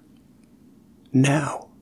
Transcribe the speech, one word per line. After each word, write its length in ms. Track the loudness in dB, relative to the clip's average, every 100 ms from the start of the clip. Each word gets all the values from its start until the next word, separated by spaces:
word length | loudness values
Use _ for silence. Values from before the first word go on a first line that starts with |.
| _ -20 _ _ _ _ -20 -20 _ _ _
now. 580 | 0 2 0 -4 -10 -16 -20